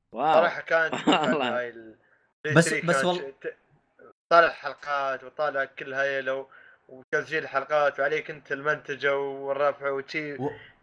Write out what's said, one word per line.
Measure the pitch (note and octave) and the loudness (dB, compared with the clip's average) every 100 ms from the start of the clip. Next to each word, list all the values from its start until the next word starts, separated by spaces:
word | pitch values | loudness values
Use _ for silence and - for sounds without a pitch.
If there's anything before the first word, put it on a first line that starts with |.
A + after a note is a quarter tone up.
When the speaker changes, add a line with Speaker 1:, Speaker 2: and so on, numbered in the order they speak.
| _ | _
Speaker 1:
واو. | A2+ D3+ | -2 4
Speaker 2:
صراحة | - E3+ D3 | 6 4 2
كانت | - E3 D#3+ | 0 2 2
Speaker 1:
<laughs> | B2+ - | 0 2
والله. | F3+ D3+ D#3 B2+ A#2+ | 4 4 0 0 -2
Speaker 2:
هاي | A#2+ | -4
ال، | A2+ A2 G#2+ _ _ _ _ | -10 -18 -20 _ _ _ _
Speaker 3:
بس، | D3+ | 0
Speaker 2:
بي | D3+ | 4
ثري | E3 D#3 | 4 2
Speaker 3:
بس | E3 | 2
Speaker 2:
كانت | F3 F3+ | 2 2
Speaker 3:
وال- | F3+ C#3 - | -2 -6 -12
Speaker 2:
ت-، | E3 - _ _ _ _ A#2 _ - | -12 -14 _ _ _ _ -20 _ 4
طالع | E3+ D#3+ | 6 6
حلقات | - C#3+ C3 - C#3+ C#3 C3 | 2 -10 -10 -4 -2 -2 -4
وطالع | B2+ - D3+ C3+ | -8 -6 -4 -2
كل | C3+ - C#3+ | -4 -6 -8
هاي | C3+ C#3 C3+ | -2 -2 -2
لو، | C3 C3+ C3+ - - - _ | -2 -4 -6 -16 -20 -20 _
وتسجيل | C3 - D3+ C#3 D#3 C3+ | -20 -6 -4 -2 -4 -2
حلقات | C3+ C3+ D3+ C#3+ C#3 | -4 0 2 2 2
وعليك | C#3 D#3 D3+ | 0 -2 -6
أنت | D3+ - | -12 -8
المنتجة | C#3 D3 C#3+ C#3+ C3 C#3+ C#3+ | -4 -2 -4 -4 -4 0 0
والرفع | C#3 C3+ C#3 C3+ C#3+ C3+ C#3 | -2 -6 -4 0 0 0 -4
وشي. | C#3 C3+ D#3+ D3+ | -4 -6 -8 -8
Speaker 3:
و- | C3+ C#3 - - _ | -6 -8 -8 -16 _